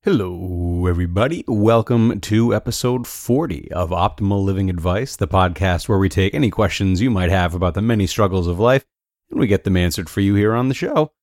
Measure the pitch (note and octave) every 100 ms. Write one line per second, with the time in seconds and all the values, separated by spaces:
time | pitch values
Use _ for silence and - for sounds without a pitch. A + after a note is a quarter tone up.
0 | - D#3 F#2 F2 F2+ F2 F2 F2 F2+ E2+
1 | F2 F2+ B2 F3 - A2 G#2+ A2+ G#2+ A#2+
2 | A2+ G#2 - G#2+ A#2 G#2+ - A2+ B2 B2
3 | A#2+ - - B2+ D#3+ D2+ - E2+ E2+ F2
4 | E2+ - G2 G2+ G2 F#2+ F#2+ F2 F2 F#2
5 | C3+ - G2 F#2+ F#2 E2+ F#2+ F2 - G2+
6 | F#2+ G2+ F#2+ - B2 - G2+ - G2 F#2
7 | B2+ G2+ F2+ F#2+ F2+ F2 F2+ F2 A2 A2+
8 | F#2+ - G2+ F#2 F2 F2 A2+ C3+ - _
9 | _ _ _ - B2+ G2 - F#2 F2 F2
10 | E2+ - G2 G2+ G#2 A2+ B2+ C3 F3 C#4
11 | D3+ _